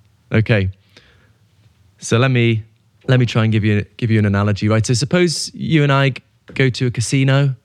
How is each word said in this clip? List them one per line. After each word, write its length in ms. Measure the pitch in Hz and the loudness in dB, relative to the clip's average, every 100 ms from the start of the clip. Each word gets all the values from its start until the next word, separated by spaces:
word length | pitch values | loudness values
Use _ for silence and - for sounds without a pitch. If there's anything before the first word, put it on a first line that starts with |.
| _ _ _ | _ _ _
Okay. 360 | 113 104 110 95 - _ _ _ _ _ _ _ _ _ _ _ _ | -2 0 0 0 -6 _ _ _ _ _ _ _ _ _ _ _ _
So 200 | - 117 | -2 0
let 140 | 131 | 2
me, 320 | 123 117 110 - _ _ _ - | 2 2 0 -6 _ _ _ 0
let 140 | 127 | 2
me 60 | 120 | 2
try 180 | 117 | 0
and 80 | 110 | 0
give 120 | 110 | 2
you, 220 | 107 104 - - | 0 -2 -4 -6
give 140 | 117 | -2
you 80 | 110 | 0
an 80 | 104 | 2
analogy, 420 | 101 101 101 107 | 0 -2 -2 0
right? 160 | 110 | 0
So 80 | 110 | 0
suppose 560 | 120 139 180 180 147 - | -2 -2 0 0 -2 -10
you 300 | - 135 156 | -10 -2 0
and 80 | 143 | 2
I 180 | 139 135 | 2 0
g-, 120 | - - _ - | -4 -12 _ -10
go 140 | - 131 | -2 -2
to 180 | - 127 | 0 -4
a 40 | |
casino 640 | 113 110 139 135 135 143 131 | -4 -2 0 2 2 0 -4